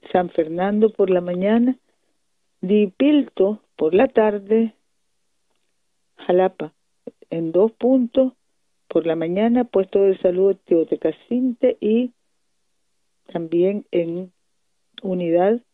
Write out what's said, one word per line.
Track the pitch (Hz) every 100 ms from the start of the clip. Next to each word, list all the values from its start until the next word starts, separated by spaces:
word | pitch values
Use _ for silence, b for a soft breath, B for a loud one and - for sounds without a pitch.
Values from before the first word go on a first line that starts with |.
| -
San | 185 175
Fernando | - 156 170 190 208 220
por | - 190
la | 180
mañana, | 180 180 196 226 247 254 _ _ _ _ _ _ _ _
Dipilto | 185 208 208 _ 277 302 240 - 190 214 _
por | - 156
la | 180 262
tarde, | - 214 208 196 220 226 _ _ _ _ _ _ _ _ _ _ _ _ _ _ _
Jalapa, | - 180 190 190 156 _ _ _ - _ _
en | 165 165
dos | 180 220
puntos, | - 240 262 233 - 262 _ _ _ _ _ _
por | 165 165
la | 160
mañana, | 165 185 226 240
puesto | 247 190 190 202
de | 196 190
salud | 185 180 196 190 _
Teotecacinte | 170 156 156 165 156 _ 240 254 233 254 -
y | 208 226 247 _ _ _ _ _ _ _ _ _ _ _ -
también | 175 165 170 185 208 -
en | 175 165 170 185 _ _ _ _ _ _ -
unidad | 196 180 170 170 185 240 _